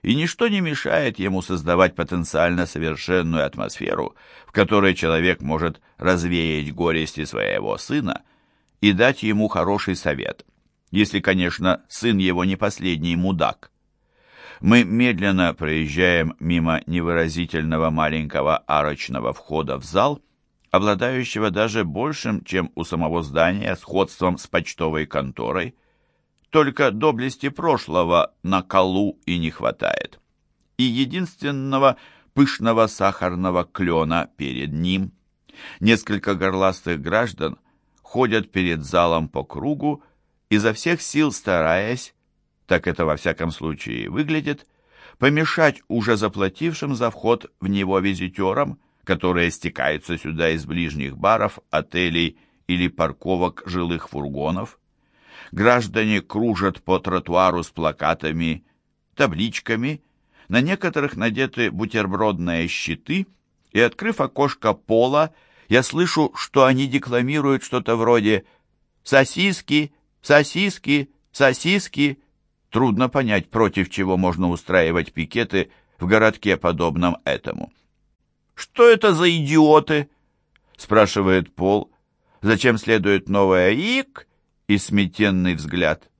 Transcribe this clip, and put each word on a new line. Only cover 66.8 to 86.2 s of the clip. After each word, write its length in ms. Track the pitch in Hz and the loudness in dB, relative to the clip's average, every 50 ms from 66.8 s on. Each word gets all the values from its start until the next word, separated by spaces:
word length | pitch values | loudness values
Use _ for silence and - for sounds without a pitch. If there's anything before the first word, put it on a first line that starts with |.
| 139 | 0
декламируют 760 | 135 123 135 - 123 120 120 123 127 143 151 139 139 139 127 - | 0 -2 -4 -2 0 -2 -2 0 0 -2 -2 0 0 0 0 -2
что-то 320 | - - - 92 107 117 | -4 -6 -4 -2 0 0
вроде 500 | 113 113 113 120 117 104 104 107 95 - _ _ _ _ _ _ _ _ _ _ _ _ | 0 4 4 4 4 4 2 2 0 -2 _ _ _ _ _ _ _ _ _ _ _ _
"Сосиски, 920 | - - 139 135 - - - 180 196 180 - - - 147 151 151 143 _ _ _ _ _ _ | 4 4 4 4 4 0 0 0 0 0 -2 -4 0 0 0 0 0 _ _ _ _ _ _
сосиски, 880 | _ - 147 147 147 - - 170 196 202 180 - - - 147 143 135 - _ _ _ _ | _ 4 6 6 6 4 0 0 0 0 -2 -4 -2 0 0 0 0 -4 _ _ _ _
сосиски". 880 | _ - 143 135 127 - - 165 190 202 - - - 147 143 143 135 _ _ _ _ _ _ _ _ _ _ _ | _ 4 4 4 4 2 0 0 0 0 0 -4 -2 0 0 0 0 _ _ _ _ _ _ _ _ _ _ _
Трудно 400 | - 110 131 127 104 95 127 127 | 0 2 2 2 2 2 0 0
понять, 400 | - 143 131 110 107 98 82 _ | 0 0 0 2 0 0 -2 _
против 400 | - 113 113 101 - 98 92 - | 0 2 2 2 2 0 -2 -2
чего 280 | - - 95 92 95 | -2 -4 0 0 0
можно 320 | 92 95 90 87 82 92 87 | 2 2 0 0 0 0 -2
устраивать 640 | 85 85 - - 90 92 85 80 85 87 82 - _ | -2 -4 -4 2 4 4 4 4 2 0 -2 -4 _
пикеты 580 | 80 80 76 - 113 117 101 - 95 87 - _ _ _ _ _ _ | -6 -6 -4 -2 -4 -4 0 0 -2 -2 -2 _ _ _ _ _ _
в 60 | 90 | 0
городке, 520 | 90 104 110 110 110 107 - - 104 92 | 2 4 6 6 4 2 2 0 0 0
подобном 600 | 80 - 87 85 80 87 82 71 82 87 87 82 - _ | 2 2 -2 0 0 -2 -2 0 0 0 0 0 -2 _
этому. 480 | - 69 - _ - 50 - - - _ _ _ _ _ _ _ _ _ _ _ _ _ _ _ _ _ | -4 -4 -4 _ -10 -10 -10 -10 -14 _ _ _ _ _ _ _ _ _ _ _ _ _ _ _ _ _
"Что 320 | - - _ _ - 233 240 | -18 -18 _ _ 6 8 8
это 240 | 226 208 - 208 180 | 8 8 6 2 4
за 160 | 156 175 175 | 4 4 2
идиоты?" 800 | 170 165 151 139 156 160 156 151 151 156 156 - 156 147 143 147 _ _ _ _ _ _ _ _ _ _ _ _ _ | 2 2 0 2 6 6 8 8 8 6 6 4 0 0 0 -4 _ _ _ _ _ _ _ _ _ _ _ _ _
спрашивает 800 | _ - - 104 110 107 98 - 104 98 95 92 92 87 - _ | _ -6 2 4 4 4 4 2 0 2 4 4 2 0 -2 _
Пол, 360 | - 87 95 101 104 - _ _ _ _ _ _ _ _ _ _ _ | -2 0 2 2 0 -2 _ _ _ _ _ _ _ _ _ _ _
зачем 360 | - 101 113 101 - - 117 | 2 2 2 4 4 2 2
следует 520 | 110 - 113 113 107 92 101 101 95 92 - | 2 0 0 0 2 4 2 2 2 0 0
новое 420 | 98 101 98 95 95 90 90 92 | 2 2 4 4 4 4 4 4
"ИК" 560 | 107 127 180 220 247 269 269 _ _ - - _ _ _ _ _ _ _ _ | 2 2 0 -2 -2 -2 -4 _ _ -20 -20 _ _ _ _ _ _ _ _
и 100 | - 101 | 0 0
сметенный 800 | 101 - - 104 101 101 87 - - 107 101 95 92 90 90 87 | 0 0 0 0 0 0 0 0 0 0 2 2 2 0 0 0
взгляд. 540 | 78 76 78 85 90 87 76 78 - _ _ _ _ | -2 -4 -6 -2 0 0 0 0 -2 _ _ _ _